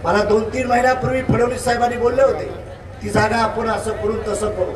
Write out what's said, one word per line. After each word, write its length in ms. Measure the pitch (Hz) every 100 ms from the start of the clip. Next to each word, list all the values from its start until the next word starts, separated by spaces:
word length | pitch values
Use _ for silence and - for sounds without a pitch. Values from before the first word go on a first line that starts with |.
मला 200 | 165 202
दोन 260 | 208 214 220
तीन 180 | 254 240
महिन्यापूर्वी 540 | 240 254 254 233 262
फडणवीस 420 | 254 226 240 247
साहेबांनी 340 | 247 240 240 240
बोलले 240 | 240 254
होते, 320 | 269 156 - - - - - -
"ती 60 | 208
जागा 280 | 214 214 226
आपण 320 | 220 214 226
असं 220 | 214 220
करू, 220 | 214 208 220 214
तसं 220 | 208 214
करू." 220 | - 180